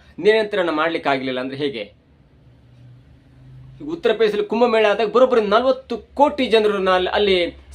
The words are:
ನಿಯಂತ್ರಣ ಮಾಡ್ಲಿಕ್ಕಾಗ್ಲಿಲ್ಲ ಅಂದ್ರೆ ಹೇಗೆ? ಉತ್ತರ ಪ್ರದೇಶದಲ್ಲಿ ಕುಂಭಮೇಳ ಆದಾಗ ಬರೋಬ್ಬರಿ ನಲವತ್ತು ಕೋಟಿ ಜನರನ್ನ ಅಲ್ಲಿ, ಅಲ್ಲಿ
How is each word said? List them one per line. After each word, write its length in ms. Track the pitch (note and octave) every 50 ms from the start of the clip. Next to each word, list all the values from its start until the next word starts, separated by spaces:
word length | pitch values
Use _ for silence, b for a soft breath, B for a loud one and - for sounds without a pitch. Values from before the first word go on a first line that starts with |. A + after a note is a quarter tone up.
| b b b -
ನಿಯಂತ್ರಣ 520 | E3+ G#3 A3 A3 G#3+ G#3 G#3 F#3+ F3 E3+
ಮಾಡ್ಲಿಕ್ಕಾಗ್ಲಿಲ್ಲ 680 | D#3 D3+ D#3 E3+ E3 D#3 - D3 C#3 C3 C3 C3 B2+ B2+
ಅಂದ್ರೆ 160 | B2+ C3 C3
ಹೇಗೆ? 360 | C3+ D3+ C#3 - A2+ G2+ G2+ - _ _ _ _ _ _ _ _ _ _ - - _ _ _ - - - - - - _ - - - _ _ - - - - - - - - - - D#3 D3
ಉತ್ತರ 200 | E3+ E3+ - A#3+
ಪ್ರದೇಶದಲ್ಲಿ 340 | A3 A3 A3+ G#3 G3+ G#3 -
ಕುಂಭಮೇಳ 400 | - G#3+ A3 B3 A#3 A3 A3 G#3+ G#3
ಆದಾಗ 200 | G3+ G#3 A3+ G#3
ಬರೋಬ್ಬರಿ 300 | - A#3+ C4 B3 B3 A3+
ನಲವತ್ತು 580 | G#3 G3 G#3 A#3 B3+ C4+ B3+ - - - A#3 -
ಕೋಟಿ 480 | - - - - C#4+ D4 D4 - B3+
ಜನರನ್ನ 440 | G#3 G#3+ A3 G#3+ G#3 G3+ G3 F#3+ F#3+
ಅಲ್ಲಿ, 200 | F#3 F#3 F#3 -
ಅಲ್ಲಿ 460 | - G#3 G#3 G3+ F#3+ F3+ E3+ - - - - -